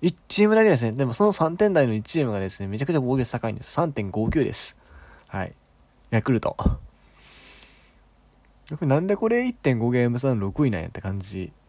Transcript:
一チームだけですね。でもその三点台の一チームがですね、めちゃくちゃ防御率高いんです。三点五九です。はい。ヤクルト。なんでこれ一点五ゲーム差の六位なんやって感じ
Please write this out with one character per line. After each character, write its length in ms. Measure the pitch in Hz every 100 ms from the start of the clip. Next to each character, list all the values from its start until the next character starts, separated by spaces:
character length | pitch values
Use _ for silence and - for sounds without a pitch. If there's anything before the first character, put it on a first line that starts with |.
一 160 | 175 - -
チ 180 | - 208
ー 20 |
ム 60 |
だ 80 | 220
け 80 | 220
で 60 | 139
す 80 |
ね。 80 | 117
で 120 | 117
も 80 | 135
そ 120 | 113
の 80 | 208
三 240 | 196 160 170
点 160 | 214
台 160 | 170 131
の 60 |
一 100 | 107 104
チ 140 | 165
ー 60 | 131
ム 40 |
が 60 | 104
で 100 | 95
す 100 | -
ね、 80 | 98
め 100 | 107
ち 40 |
ゃ 40 | 139
く 60 |
ち 40 | 160
ゃ 40 |
防 80 | 127
御 100 | 131
率 140 | 123
高 160 | 117 113
い 40 |
ん 40 | 104
で 60 |
す。 100 | -
三 200 | - 165
点 180 | 147 101
五 200 | 107 113
九 140 | 160
で 80 | 127
す。 240 | - - - _ - - - _
は 180 | 98
い。 100 | 90 - _ _ _ _ _
ヤ 120 | 113
ク 80 | -
ル 100 | 117
ト。 160 | - - - - - _ _ _ - - - - - - _ _ _ _ _ _ _ _ - 151
な 200 | 151 139
ん 80 | 185
で 80 | 202
こ 120 | 226
れ 180 | 233 247
一 80 |
点 240 | - 147 120
五 120 | 117
ゲ 160 | 123 120
ー 40 |
ム 80 | 120
差 80 | 135
の 120 | 120
六 260 | 98 98 143
位 40 |
な 80 | 95
ん 40 |
や 60 | 80
っ 20 |
て 100 | -
感 180 | 95 98
じ 340 | 92 95 85 -